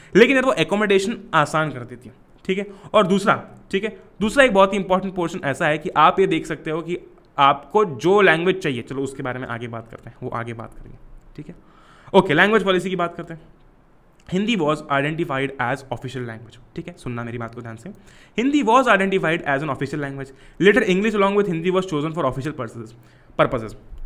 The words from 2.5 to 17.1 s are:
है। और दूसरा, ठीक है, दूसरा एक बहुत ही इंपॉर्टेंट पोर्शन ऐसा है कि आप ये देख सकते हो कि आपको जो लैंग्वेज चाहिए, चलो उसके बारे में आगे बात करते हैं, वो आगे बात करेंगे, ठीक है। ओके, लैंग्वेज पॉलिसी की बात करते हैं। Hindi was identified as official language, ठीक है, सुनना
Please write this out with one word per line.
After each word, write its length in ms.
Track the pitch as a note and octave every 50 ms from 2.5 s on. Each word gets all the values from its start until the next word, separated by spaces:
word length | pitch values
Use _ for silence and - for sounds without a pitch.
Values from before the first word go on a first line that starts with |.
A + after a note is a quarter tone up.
| F#3+ G3
है। 80 | G3+ - - - - - -
और 140 | G#3+ G3+
दूसरा, 360 | E3+ G3 G3 G3 G#3+ C#3+ A#2 - - - - - -
ठीक 140 | - G3 G3+
है, 120 | G#3+ - - - - _ -
दूसरा 240 | F#3+ A3 - C#4+ C4
एक 100 | B3+ G3
बहुत 180 | G3 F#3+ F#3+ A3
ही 60 | G3+
इंपॉर्टेंट 360 | F#3 E3 F#3 F#3 G3 F#3+ F3+
पोर्शन 260 | F3+ E3+ D#3+ G3 F#3 -
ऐसा 220 | C#3+ C3+ - F3
है 120 | D#3 D3+ D#3+
कि 120 | - F#3 -
आप 240 | D3 D3+ F3 F3+ F#3
ये 60 | F#3+
देख 200 | F3 E3 D#3+ -
सकते 240 | - D#3+ C#3 - D#3+
हो 100 | D#3 E3 D#3+
कि 160 | D#3+ F3 - - - - - _ _ _ -
आपको 460 | C#3 C#3 C#3+ C#3+ - - - G#3+ G#3+
जो 360 | F3+ C#3 A#2+ B2 E3+ G3 G#3
लैंग्वेज 380 | G3 F3 D#3+ D#3+ E3+ F#3 F#3 F#3
चाहिए, 240 | - D#3 C3 A#2 A2+
चलो 200 | - C3+ C3+ C#3
उसके 200 | C3+ C#3 - C3+
बारे 160 | B2+ B2 B2+
में 80 | B2+ -
आगे 200 | A#2 A#2 A#2+ A#2
बात 200 | A#2 A2+ A2+ -
करते 200 | - - - -
हैं, 60 | - - B2+
वो 80 | B2+
आगे 220 | - A#2 A2+ A#2 A2+
बात 200 | A2+ A2 A2 -
करेंगे, 240 | - - A#2+ B2 - - - - - - - -
ठीक 120 | - D3 -
है। 60 | F3 - - _ _ _ _ - - - - - -
ओके, 200 | G3 F3+ F#3+ C#3+
लैंग्वेज 300 | D#3+ F#3 G#3 A3 A3 F#3
पॉलिसी 260 | F#3+ F#3 F3+ F3 F#3+
की 60 | F#3
बात 180 | F3 F3 E3+ E3+
करते 200 | - D#3+ E3 E3
हैं। 60 | D#3+ - - - _ _ _ _ _ _ _ _ _ _ _ _ _ _ -
Hindi 260 | F3 F#3 G#3+ G#3+ A#3+ F#3+
was 200 | D#3 C#3+ D3+ - - - C#3+
identified 600 | C#3 C#3 D3+ D#3+ D#3+ E3+ D#3+ C3+ C3+ C#3 C#3 C3+ - B2
as 200 | A#2+ C3+ C3+ - - A#2+
official 320 | - - B2+ - B2+ B2
language, 320 | A#2 A2+ A2 A2 A2 - - - - -
ठीक 120 | - E3 F3
है, 60 | F3 -
सुनना 240 | - B2+